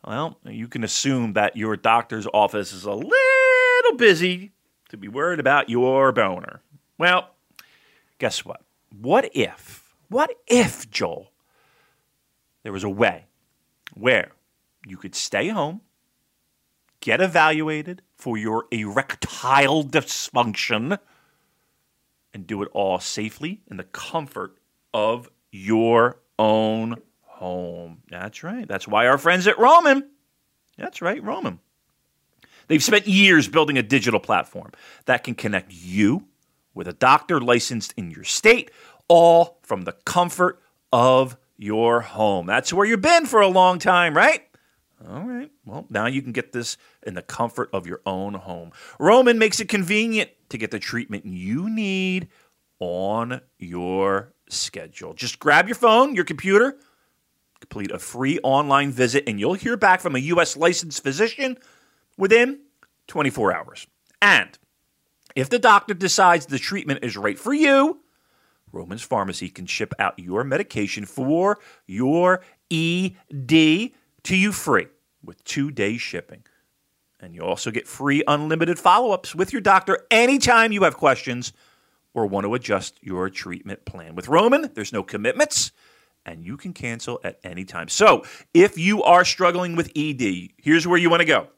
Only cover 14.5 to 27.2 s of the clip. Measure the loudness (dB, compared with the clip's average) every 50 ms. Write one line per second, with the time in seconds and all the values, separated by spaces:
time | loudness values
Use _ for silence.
14.5 | _ _ _ _ _ _ _ -20 -20 -16 -18 -14 -10 -10 -10 -4 -4 -4 -4 -2
15.5 | -4 -6 -6 -6 -8 -14 _ _ _ _ _ _ _ _ _ _ _ _ _ _
16.5 | _ _ _ _ _ _ _ _ _ _ -4 -2 0 0 0 2 2 4 4 4
17.5 | 2 0 -2 -4 -6 -8 -8 -12 -14 -16 _ _ _ _ -8 -6 -6 -4 -4 -4
18.5 | -4 -4 -4 _ -8 -6 -6 -4 -4 -4 -4 -4 -8 _ -10 -12 -12 -8 -2 2
19.5 | 4 4 4 4 2 0 0 0 -2 -2 -2 -2 -10 -10 -10 -4 0 0 0 0
20.5 | -2 -6 -4 -4 -4 -4 -4 -6 -6 -8 _ _ _ _ _ _ _ _ _ _
21.5 | _ _ _ _ _ _ _ _ _ _ _ _ _ _ _ _ _ -20 -10 -10
22.5 | -8 -8 -8 -6 _ -2 -2 0 -2 -2 -4 -8 -8 -8 -8 -8 -10 -10 -12 -12
23.5 | -12 -12 _ _ -16 -16 -16 _ -14 -16 -14 -8 -8 -8 -8 -8 _ -12 -12 -12
24.5 | _ _ _ _ _ _ _ _ -4 -2 0 0 -2 -4 -8 -18 _ _ _ _
25.5 | -20 -14 -4 0 2 2 4 4 4 4 4 2 0 _ _ _ _ 0 2 2
26.5 | 2 2 0 0 -2 -4 -6 -6 -8 -12 _ _ _ _